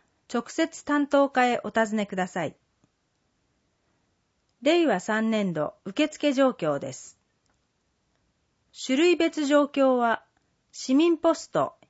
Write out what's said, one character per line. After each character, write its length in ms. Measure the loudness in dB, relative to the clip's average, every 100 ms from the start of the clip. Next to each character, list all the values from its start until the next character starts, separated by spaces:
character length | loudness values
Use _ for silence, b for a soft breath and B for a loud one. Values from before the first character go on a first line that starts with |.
| b _ _
直 120 | -8 -6
接 380 | -4 -4 -4 -4
担 200 | -2 2
当 240 | 2 2
課 160 | 2 0
へ 140 | 0 -4
お 60 |
尋 260 | -2 -2 -2
ね 80 | -4
く 100 | -4
だ 140 | -6
さ 160 | -4 -8
い。 100 | -8 _ _ _ _ _ _ _ _ _ _ _ _ _ _ _ _ _ _ _ _
令 260 | 0 2 2
和 140 | 0
三 280 | -2 -2 0
年 200 | 0 -2
度 220 | -2 -6 -8
受 240 | -12 -4 -4
付 240 | 0 -2
状 200 | 2 0
況 280 | 0 -4 -4
で 140 | -6
す。 260 | -12 -18 _ _ _ _ _ _ _ _ _ _ _ _ _ _ _ _ -16 -4
種 140 | 0
類 160 | 2 2
別 280 | 0 -2 2
状 200 | 2 2
況 320 | 2 2 2
は、 260 | 0 -2 -8 _ _ _ _
市 240 | -16 -2 2
民 220 | 4 2
ポ 160 | 0
ス 160 | 0 -2
ト 260 | -2 -2 -4 _